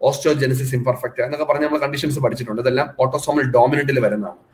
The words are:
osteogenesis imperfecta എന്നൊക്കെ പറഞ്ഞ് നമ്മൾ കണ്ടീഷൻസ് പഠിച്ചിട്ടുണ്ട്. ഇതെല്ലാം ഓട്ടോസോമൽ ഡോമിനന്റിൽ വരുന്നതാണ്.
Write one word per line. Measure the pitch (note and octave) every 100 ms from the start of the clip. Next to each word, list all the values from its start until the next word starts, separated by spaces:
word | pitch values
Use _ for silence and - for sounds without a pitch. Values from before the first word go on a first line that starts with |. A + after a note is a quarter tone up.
osteogenesis | C3 C#3+ D#3+ C#3 C3 C3 C3
imperfecta | B2+ B2 A#2+ B2 -
എന്നൊക്കെ | B2 D3
പറഞ്ഞ് | D3+ D3
നമ്മൾ | D3+ D3+
കണ്ടീഷൻസ് | C#3 C#3+ D3+ C#3
പഠിച്ചിട്ടുണ്ട്. | B2 G#2 A2 A2
ഇതെല്ലാം | B2+ B2+ - -
ഓട്ടോസോമൽ | B2+ D3 D3 D3
ഡോമിനന്റിൽ | C3 A#2+ B2+ C#3+ C#3 C3
വരുന്നതാണ്. | G#2+ G#2 F#2+ - _